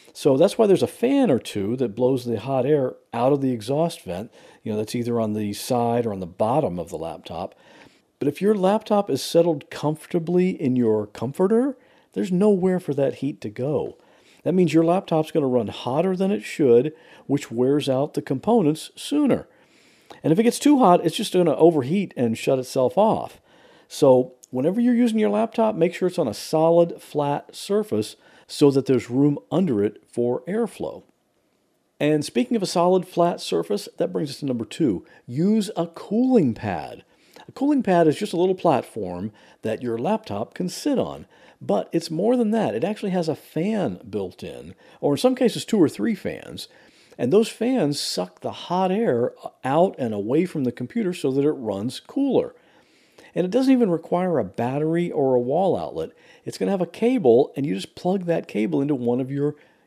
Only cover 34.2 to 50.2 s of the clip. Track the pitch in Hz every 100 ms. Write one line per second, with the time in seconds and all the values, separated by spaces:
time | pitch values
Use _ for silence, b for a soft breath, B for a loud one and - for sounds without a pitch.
34.2 | 151 - 143 120 110 - 151 87 b b
35.2 | - 123 185 220 202 190 170 - - 214
36.2 | 262 254 135 104 107 85 65 57 - B
37.2 | B B B - 277 285 202 175 160 139
38.2 | 208 175 185 185 180 127 - 113 92 87
39.2 | 107 b b b 110 110 123 113 147 214
40.2 | - 101 117 - 180 - - 247 85 69
41.2 | - b b b 127 196 - 165 - 160
42.2 | 214 247 214 220 160 104 170 208 202 180
43.2 | 160 180 - 156 185 220 151 90 - 104
44.2 | 92 - 87 62 - - b b 139 143
45.2 | 254 254 247 147 - 220 147 - 220 208
46.2 | - 60 - - - b b b b -
47.2 | 123 196 226 - 226 262 147 143 - -
48.2 | 180 - 123 107 - 180 190 196 226 120
49.2 | 123 - - - 127 147 190 - 120 104